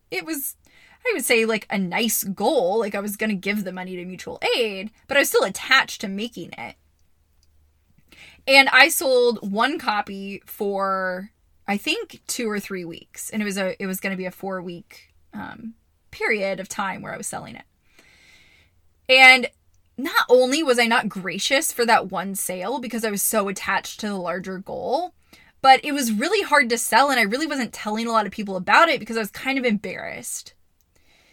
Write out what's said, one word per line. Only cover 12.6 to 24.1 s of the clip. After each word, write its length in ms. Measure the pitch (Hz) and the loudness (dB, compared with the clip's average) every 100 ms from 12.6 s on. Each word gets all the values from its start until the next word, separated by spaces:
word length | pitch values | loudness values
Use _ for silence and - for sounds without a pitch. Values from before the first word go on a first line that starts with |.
| - 190 | -6 -10
weeks. 460 | 170 - - - - | -10 -14 -18 -16 -8
And 120 | 214 | -6
it 40 | 208 | -4
was 120 | 196 | -2
a, 240 | 185 - | -4 -4
it 60 | 196 | -6
was 140 | 185 | -6
gonna 160 | 196 185 | -6 -6
be 80 | 185 | -8
a 60 | |
four-week, 840 | - 190 185 175 175 - - _ _ _ | -8 -8 -8 -10 -14 -16 -20 _ _ _
um, 420 | 220 - - 226 - _ _ _ | -14 -14 -14 -16 -18 _ _ _
period 480 | - 427 214 196 185 | -6 -2 -2 -2 -4
of 80 | 190 | -6
time 340 | - 196 - | -6 -6 -6
where 120 | 202 | -10
I 40 | 180 | -10
was 100 | 196 | -10
selling 280 | - - - | -10 -12 -16
it. 80 | - _ _ _ _ _ _ _ _ _ _ _ _ _ - | -20 _ _ _ _ _ _ _ _ _ _ _ _ _ 4
And 420 | 262 262 254 240 - _ _ _ - | 10 12 10 4 -8 _ _ _ -8
not 280 | 285 466 - | -2 0 6
only 320 | 247 254 294 | 6 6 2
was 160 | 302 240 | 2 4
I 100 | 233 | 4
not 220 | 233 202 | 2 0
gracious 640 | 190 180 175 - 269 - | -4 -6 -4 0 0 0
for 140 | - 233 | 0 4
that 260 | 214 185 | 4 2
one 240 | 185 190 190 | -4 -6 -6
sale 440 | - 185 185 277 | -6 -6 -6 -6
because 260 | 240 226 220 | -6 -4 -4
I 60 | |
was 100 | 202 | -2
so 260 | - 220 202 | 0 0 -2
attached 520 | 190 - 190 - - | -4 -2 -2 -4 -8
to 100 | |
the 60 | 214 | -8